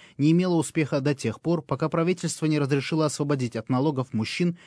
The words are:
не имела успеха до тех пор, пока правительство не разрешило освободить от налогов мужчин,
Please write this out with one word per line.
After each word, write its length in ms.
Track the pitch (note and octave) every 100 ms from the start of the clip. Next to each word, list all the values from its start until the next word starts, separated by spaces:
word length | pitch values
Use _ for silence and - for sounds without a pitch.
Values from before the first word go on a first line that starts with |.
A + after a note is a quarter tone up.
| - -
не 140 | C#3+
имела 240 | E3 F#3
успеха 460 | E3+ D3 - D3 D3
до 120 | C3+
тех 280 | C#3+ A#2 A2
пор, 200 | - E3+
пока 280 | - C#3 D#3
правительство 580 | E3 E3 F3+ E3 - D#3
не 140 | D3+
разрешило 460 | C#3 C#3 C3+ D#3 D#3
освободить 500 | - D3 C#3+ B2 A2+
от 120 | A2
налогов 440 | B2+ C#3+ C3+ B2
мужчин, 440 | A2 A2 - F3 E3+